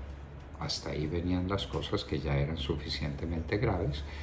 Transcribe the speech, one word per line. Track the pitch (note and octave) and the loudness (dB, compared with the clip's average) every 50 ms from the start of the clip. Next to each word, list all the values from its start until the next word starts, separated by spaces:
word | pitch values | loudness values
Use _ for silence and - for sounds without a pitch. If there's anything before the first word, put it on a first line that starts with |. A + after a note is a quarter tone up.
| - - - - - - - - - - - - | -8 -10 -10 -12 -12 -12 -12 -14 -14 -12 -8 -4
Hasta | - D2 - - - D2 | -2 -2 -2 -2 -2 -2
ahí | C#2+ D2 D#2 | 0 0 0
venían | D2+ E2+ E2+ E2+ F2+ F2+ F2+ F2+ F#2 | 0 2 2 2 4 4 4 4 2
las | G2 F#2+ - | 2 0 0
cosas | - - E2 D#2 - G#2+ G2+ - | 0 -2 -2 0 0 0 -2 0
que | - D#2+ C#2+ | 0 -2 0
ya | C#2+ D2+ C#2+ | 2 4 4
eran | C#2 C#2 C#2 E2+ | 4 4 2 2
suficientemente | E2 - - E2 C#2+ - - - - D#2 D2 C#2+ - F2 D#2+ E2+ E2 D#2+ - G#2+ | 0 0 0 0 0 0 -2 -2 -2 -2 -2 -2 -2 -2 -2 0 0 0 0 0
graves, | G#2 A#2+ A2 F#2+ E2+ G2 D3 G2+ - - - - - | 2 4 2 2 2 2 0 0 -2 -4 -6 -8 -8